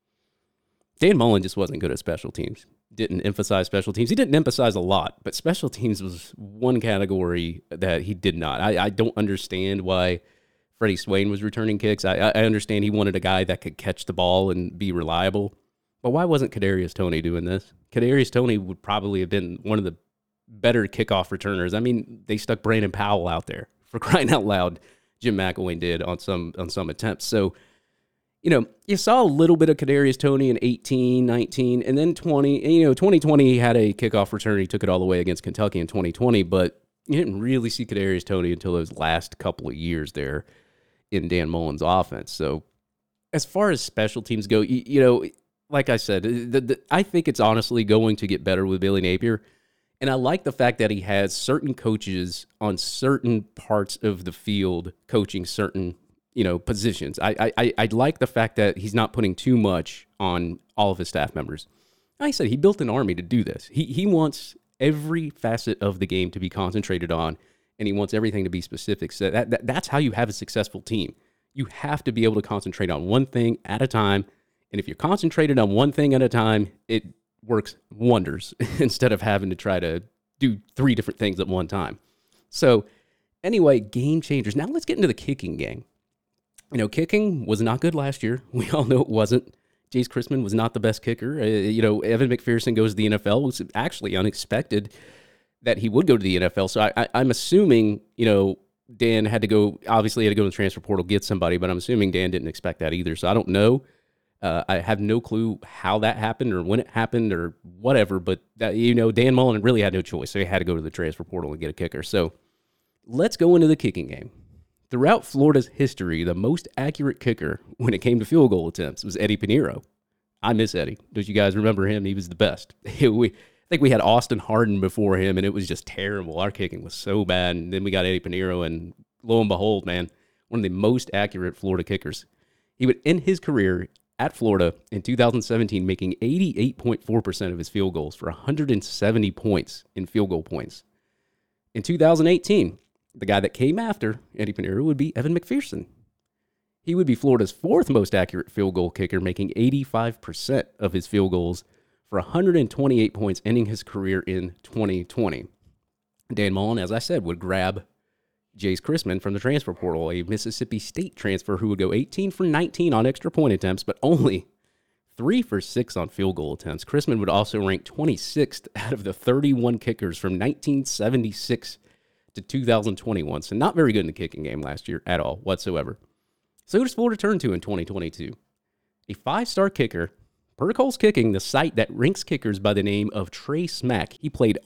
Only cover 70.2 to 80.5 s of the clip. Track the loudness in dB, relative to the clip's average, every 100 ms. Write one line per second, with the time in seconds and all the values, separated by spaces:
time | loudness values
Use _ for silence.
70.2 | -4 -4 -6 -4 -4 -6 -6 -4 -4 -8
71.2 | _ _ _ -10 -10 -8 -6 -4 -4 2
72.2 | 2 2 -2 -6 -6 -4 -2 -2 2 2
73.2 | 2 0 0 -2 -6 -4 0 2 2 2
74.2 | -2 _ _ _ _ -8 -8 -4 -2 0
75.2 | 0 0 2 4 4 4 2 2 2 4
76.2 | 4 2 2 2 0 _ -4 -4 -4 -20
77.2 | _ _ -4 -2 -4 -14 _ 0 4 4
78.2 | 2 -6 -8 -8 -6 0 0 2 0 2
79.2 | 0 0 -2 -4 -2 -2 -2 -6 -8 _
80.2 | _ -2 -2